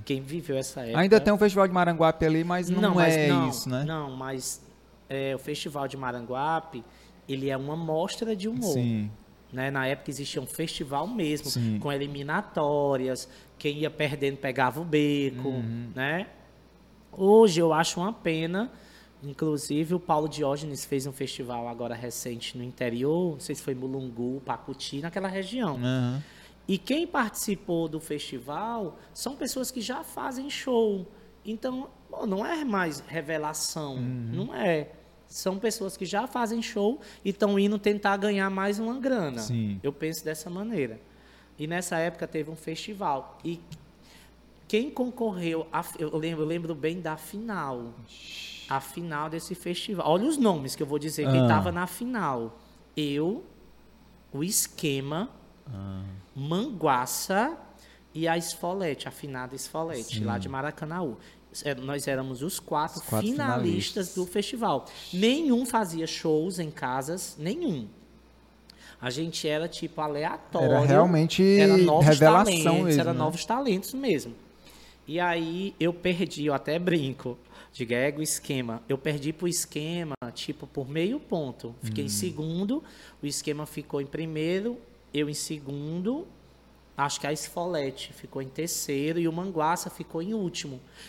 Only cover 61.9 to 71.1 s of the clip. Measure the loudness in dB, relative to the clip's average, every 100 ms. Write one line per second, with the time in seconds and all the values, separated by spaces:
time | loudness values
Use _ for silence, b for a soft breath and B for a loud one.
61.9 | -4 -2 -2 -2 -4 -6 -6 -2 -2 0
62.9 | -4 -4 0 0 0 0 0 2 0 -2
63.9 | -4 -4 -4 -4 -2 -2 -2 0 0 -2
64.9 | B B 2 4 4 4 2 4 2 0
65.9 | -2 -4 -2 2 2 2 -2 -6 -4 -4
66.9 | -2 -2 -6 -8 -6 -4 -2 -2 -2 -6
67.9 | -14 -20 -20 -20 -20 -20 -20 -20 B B
68.9 | B -6 -4 -4 -4 -2 0 -2 -4 -8
69.9 | -4 -4 -2 -2 -4 -4 2 4 6 8
70.9 | 8 8